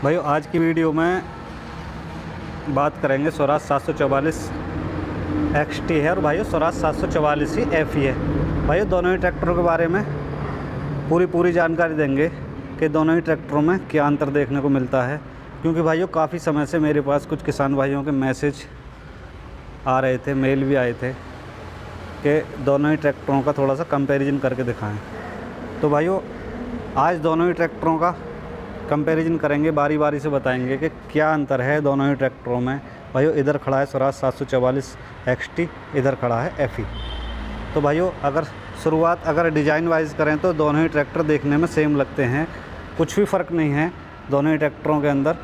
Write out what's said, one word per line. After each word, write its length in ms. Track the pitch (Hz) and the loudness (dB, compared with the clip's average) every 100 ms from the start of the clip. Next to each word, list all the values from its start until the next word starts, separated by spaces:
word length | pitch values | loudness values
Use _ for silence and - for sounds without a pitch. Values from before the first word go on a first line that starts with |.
भाइयों, 200 | 139 170 | 2 0
आज 220 | 151 151 143 | 2 0 0
की 120 | 175 | 0
वीडियो 320 | 165 165 160 | 2 2 2
में 320 | 156 170 185 - - - - - - - - - - - - - - - | 2 0 0 -4 -14 -14 -14 -12 -12 -12 -12 -12 -12 -10 -10 -10 -10 -2
बात 240 | 139 147 - | 0 0 0
करेंगे 300 | 147 135 151 | 0 2 0
स्वराज 300 | 151 139 151 | 2 2 2
सात 200 | - 139 | 2 -2
सौ 120 | - | 0
चवालीस 440 | 147 139 135 151 156 - - - - - - - - - 151 147 147 | 0 2 2 2 -2 -6 -8 -6 -6 -6 -6 -6 -6 -4 -2 2 2
एक्सटी 360 | 151 - - | 0 -4 0
है 180 | 160 151 | 2 2
और 80 | 185 | 2
भाइयों, 240 | 151 160 | 2 2
स्वराज 300 | 208 170 160 | 0 0 0
सात 220 | - 160 - | 2 0 0
सौ 120 | - | 0
चवालीस 500 | 160 151 147 147 165 | 2 2 2 0 0
ही 60 | 233 | 2
एफ़ई 280 | 165 151 151 | 2 2 2
है। 120 | 135 127 - 147 151 - - | 0 0 -2 0 0 0 2
भाइयों, 200 | 165 202 | 2 2
दोनों 220 | 180 180 | 2 2
ही 60 | 185 | 2
ट्रैक्टरों 380 | 180 143 170 175 | 0 0 0 2
के 60 | |
बारे 260 | 175 165 170 | 4 4 2
में 140 | 185 208 - - - - - - - - - - | 2 0 -4 -6 -6 -6 -6 -6 -6 -4 -4 0
पूरी, 160 | 165 180 | 2 4
पूरी 260 | 180 175 | 4 4
जानकारी 440 | 170 165 165 165 156 | 4 2 2 2 2
देंगे 320 | 147 135 160 - - - - - | 2 2 2 0 -10 -10 -12 -2
कि 80 | 160 | 0
दोनों 260 | 151 156 170 | 2 4 2
ही 60 | |
ट्रैक्टरों 400 | 165 160 143 143 | 2 -2 0 2
में 160 | 151 185 131 | 4 2 0
क्या 180 | 156 143 | 2 2
अंतर 220 | 147 139 | 2 2
देखने 320 | 147 131 139 | 0 0 0
को 80 | 139 | 2
मिलता 340 | 139 127 131 | 2 2 0
है, 160 | 123 147 - - - - | 0 -4 -8 -16 -16 -4
क्योंकि 200 | 160 165 | 0 2
भाइयों, 260 | 156 160 185 | 2 2 0
काफ़ी 320 | 165 156 170 | 0 0 0
समय 260 | 165 147 143 | -2 0 0
से 140 | 170 | 2
मेरे 220 | 151 147 | 2 2
पास 240 | 139 143 139 | 2 0 0
कुछ 180 | 151 | -4
किसान 320 | - 139 135 139 | -2 0 0 2
भाइयों 280 | 135 139 | 2 0
के 80 | 139 | 0
मैसेज 520 | 139 135 127 147 143 - - - - - - - - - - - - 135 | 0 0 0 -2 -4 -12 -16 -18 -18 -18 -18 -18 -16 -16 -16 -16 -8 0
आ 120 | 131 | 2
रहे 180 | 131 127 | 2 0
थे, 160 | 143 | -2
मेल 300 | 135 131 135 | 0 2 2
भी 120 | 135 139 | 2 2
आए 180 | 123 | 2
थे 180 | 120 123 127 - - - - - - - - - - | -2 -6 -6 -12 -16 -16 -14 -14 -14 -14 -14 -14 -2
कि 160 | 143 151 - - | 2 2 0 -4
दोनों 280 | 131 139 147 | 2 2 4
ही 60 | 151 | 2
ट्रैक्टरों 440 | 147 135 - 139 | 2 0 0 2
का 120 | 135 | 2
थोड़ा 220 | 143 135 135 | 2 2 0
सा 80 | |
कंपैरिजन 540 | 165 143 135 139 139 139 | 0 0 2 2 2 0
करके 260 | 131 127 | 0 -2
दिखाएं। 340 | 123 113 107 104 - - - - - - - - | -4 -2 -4 -6 -8 -12 -12 -12 -12 -12 -12 -2
तो 80 | 151 | 2
भाइयों, 300 | 147 165 190 - - - - - - - - | 2 2 0 -4 -12 -12 -10 -8 -8 -6 0
आज 200 | 151 175 | 2 2
दोनों 280 | 156 160 175 | 0 2 2
ही 60 | |
ट्रैक्टरों 440 | 170 165 160 160 160 | 2 -2 0 0 2
का 120 | 170 170 - - - - - - - | 0 -2 -10 -12 -12 -12 -12 -12 -2
कंपैरिजन 460 | 147 151 160 160 160 | 0 2 0 2 0
करेंगे, 340 | 151 143 156 | 0 2 2
बारी 260 | 151 143 151 | 2 2 2
बारी 220 | 151 147 | 2 0
से 100 | 147 | 0
बताएंगे 480 | 139 131 127 127 135 | 0 0 0 0 -2
कि 120 | 156 | -2
क्या 440 | - - 147 156 | -6 -4 2 2
अंतर 280 | 156 139 135 | 2 2 0
है 180 | 127 151 | 2 2
दोनों 260 | 143 139 139 | 2 2 2
ही 60 | 139 | 2
ट्रैक्टरों 440 | 135 127 123 123 | 0 -2 -4 -2
में। 200 | 123 139 - - - | 0 -4 -8 -16 -4
भाइयों, 200 | 135 151 | 2 2
इधर 240 | 151 135 147 | 4 2 2
खड़ा 220 | - 135 | 2 0
है 60 | 139 | 2
स्वराज 280 | 139 135 | 2 0
सात 200 | 131 135 | 2 -2
सौ 120 | - 135 | -2 -2
चवालीस 500 | 135 127 135 131 - - - - | 2 2 0 -4 -12 -16 -8 -2
एक्सटी, 380 | 127 - - 170 - - 147 | -2 -2 -4 -4 -6 -4 0
इधर 200 | 131 131 | 2 2
खड़ा 260 | 123 117 | 0 0
है 120 | 151 175 | -2 -2
एफ़ई। 260 | 135 - 107 - - - - - - - - | -2 -2 -6 -8 -8 -8 -8 -8 -8 -10 -4
तो 80 | - | 0
भाइयों, 280 | 143 151 185 - | 2 2 0 0
अगर 200 | 143 143 151 - - - | -2 0 -4 -10 -16 -2
शुरुआत 440 | 160 160 165 175 160 | 0 4 4 2 0
अगर 220 | 156 170 | 2 4
डिज़ाइन 380 | 156 147 151 170 | 4 4 2 2
वाइज 260 | 160 156 | 2 0
करें 240 | 143 151 151 | 0 2 2
तो 160 | 185 | 2
दोनों 280 | 160 151 147 | 2 2 4
ही 60 | 160 | 2
ट्रैक्टर 360 | 151 139 - | 2 0 0
देखने 340 | 156 151 143 147 | 2 2 4 2
में 100 | 165 | 2
सेम 280 | - 151 143 | 2 2 2
लगते 260 | 131 - | 0 0
हैं, 240 | 131 139 165 - - - - - | 0 0 -2 -6 -14 -14 -14 -2
कुछ 220 | 196 - | 0 2
भी 60 | 202 | 2
फ़र्क 260 | 190 180 | 2 0
नहीं 200 | 170 151 | 0 2
है 200 | 143 165 175 - - - | 2 0 -4 -18 -18 0
दोनों 200 | 139 151 | 2 4
ही 60 | 156 | 2
ट्रैक्टरों 440 | 147 143 143 151 | 0 0 0 2
के 60 | 143 | 2
अंदर। 300 | 139 139 170 | 2 2 -2